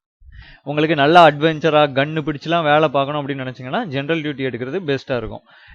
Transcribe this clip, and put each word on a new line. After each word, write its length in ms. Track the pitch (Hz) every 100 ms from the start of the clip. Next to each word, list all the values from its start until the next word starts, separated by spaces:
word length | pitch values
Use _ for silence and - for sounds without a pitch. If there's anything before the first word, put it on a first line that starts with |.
| _ _ - - - - -
உங்களுக்கு 280 | 147 156 156
நல்லா 240 | 143 175
அட்வென்ச்சரா 560 | 160 143 160 156 156 151 147
கன்னு 280 | 131 147 160
பிடிச்சுலாம் 440 | 151 147 151 170
வேலை 220 | 151 147 156
பார்க்கணும் 320 | 139 139 151
அப்படின்னு 240 | 139 139
நினைச்சீங்கன்னா 380 | 131 127 127 185 214
ஜெனரல் 360 | 131 143 165
டியூட்டி 260 | 147 135 131
எடுக்கிறது 300 | 117 127 170
பெஸ்டா 340 | 160 135 - 123
இருக்கும். 280 | 110 107 _ - -